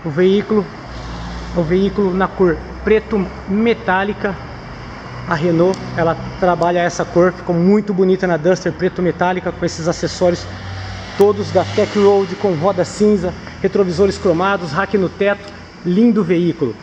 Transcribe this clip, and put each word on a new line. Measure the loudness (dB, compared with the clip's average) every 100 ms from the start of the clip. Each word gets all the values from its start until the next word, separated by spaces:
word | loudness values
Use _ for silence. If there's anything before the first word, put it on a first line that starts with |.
O | -4
veículo, | 2 4 4 2 0 0 -10 -14 -12 -12 -10 -10 -10 -4 -2
o |
veículo | 2 2 2 2 0
na | 0 -2
cor | 2 2 2 -6 -8
preto | 2 2 2 -2 -2 -8 -4
metálica. | 0 2 0 0 0 0 -2 -6 -6 -12 -14 -14 -14 -14 -14 -14 -12 -4
A |
Renault, | 0 2 4 2 0 -6 -2
ela | 0 -2 -8 0
trabalha | 0 2 2 2
essa | 0 -2
cor, | 0 4 2
ficou | 2 -2
muito | 2 4 4 2
bonita | 2 2 2 2
na | 2
Duster, | 2 2 0
preto | -2 -4 0
metálica, | -2 0 0 0 -4
com | -4
esses | -4 -2 -4
acessórios | -2 -4 0 0 0 -6 -12 -12 -10 -10 -12 -12 2
todos | 4 4 0
da | 0
Tech | 0 0 0 4
Road, | 4 4 2 -2
com | -2
roda | 2 0 0
cinza, | -2 2 2 4 0 -6 -14 -4
retrovisores | -2 2 0 2 2 2
cromados, | 0 2 2 0 -2
rack | -4 0 0
no | 0
teto, | 0 -2 -2 -8 -18 -20 -8
lindo | -2 4 4 4
veículo. | 2 2 0 0 -4 -4